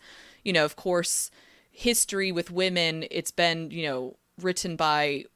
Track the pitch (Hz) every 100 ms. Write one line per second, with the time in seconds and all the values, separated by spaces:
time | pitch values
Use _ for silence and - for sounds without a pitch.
0 | - - - - - 170 151 - 190 175
1 | 175 - - - - _ _ - 240 233
2 | - 196 190 170 170 180 185 180 165 160
3 | - 175 - - 170 165 160 165 156 131
4 | 127 - _ - 180 180 180 160 156 151
5 | 147 143 -